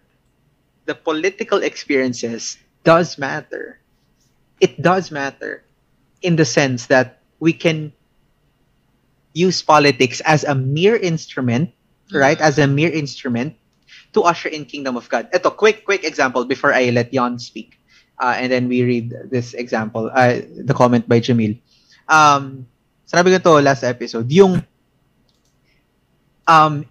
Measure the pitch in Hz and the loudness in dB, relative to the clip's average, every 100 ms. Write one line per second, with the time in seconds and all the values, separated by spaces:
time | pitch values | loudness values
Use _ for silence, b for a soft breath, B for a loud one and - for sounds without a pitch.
0 | _ _ _ _ _ _ _ _ - 147 | _ _ _ _ _ _ _ _ -12 -8
1 | - 156 185 - 220 196 151 - - 135 | -6 -4 -4 -6 -4 -2 -2 -6 -4 -2
2 | 131 120 117 113 - - _ _ 165 165 | -2 -4 -8 -8 -12 -14 _ _ 2 2
3 | 170 - 139 151 - - - - _ _ | 2 -6 -10 -10 -12 -14 -16 -20 _ _
4 | _ _ _ _ _ - 185 - 170 185 | _ _ _ _ _ -2 -2 0 -2 -2
5 | 175 147 139 - 104 95 _ _ _ _ | -6 -10 -12 -12 -14 -14 _ _ _ _
6 | _ _ 185 160 151 165 135 123 - 131 | _ _ -2 0 2 2 0 -2 0 2
7 | 123 _ _ - 160 160 165 160 151 - | 0 _ _ -4 -2 0 -2 -4 -8 -16
8 | _ _ _ _ _ _ _ _ _ _ | _ _ _ _ _ _ _ _ _ _
9 | _ _ _ 156 185 - - 151 147 127 | _ _ _ -2 0 0 2 4 4 2
10 | 131 - 160 156 - 135 131 147 196 233 | 0 0 0 0 0 -2 -2 0 2 2
11 | 180 165 - - 127 117 165 _ _ _ | -2 -4 -8 -6 -2 -2 -4 _ _ _
12 | _ 147 139 160 156 139 139 139 160 156 | _ 0 2 2 0 2 2 2 0 -2
13 | 143 - 131 117 143 - _ _ _ b | -8 -8 -6 -6 -6 -12 _ _ _ b
14 | b 214 170 165 - 156 143 147 135 120 | b 4 4 4 -2 -10 -12 -10 -8 -8
15 | - 120 113 180 160 - 214 214 - 196 | -4 -6 -2 -2 -2 2 2 2 -2 -4
16 | 160 151 131 123 123 131 143 131 123 120 | -4 -2 -2 -2 -4 -2 0 2 2 0
17 | 120 131 123 120 - 110 - _ _ b | -2 -2 -4 -6 -14 -18 -20 _ _ b
18 | b - 127 110 127 127 123 123 123 120 | b -6 -4 -2 -2 -2 0 0 0 -2
19 | 117 - - 123 120 - 123 117 110 113 | -4 -12 -8 -6 -6 -10 -6 -6 -6 -6
20 | 110 131 123 120 - - - 135 123 120 | -4 2 2 0 -6 -10 -4 2 2 2
21 | 113 117 117 117 107 107 _ b b b | 2 0 2 0 -2 -4 _ b b b
22 | b 156 151 143 135 135 127 _ _ _ | b 4 6 4 -2 -16 -20 _ _ _
23 | _ 170 180 185 185 151 143 131 123 123 | _ 0 2 4 6 6 4 2 -2 -6
24 | 117 117 120 165 190 180 - _ _ _ | -8 -6 0 4 4 2 -6 _ _ _
25 | _ _ _ _ _ _ _ _ _ _ | _ _ _ _ _ _ _ _ _ _
26 | _ _ _ _ - 160 156 147 139 | _ _ _ _ 2 4 4 0 -10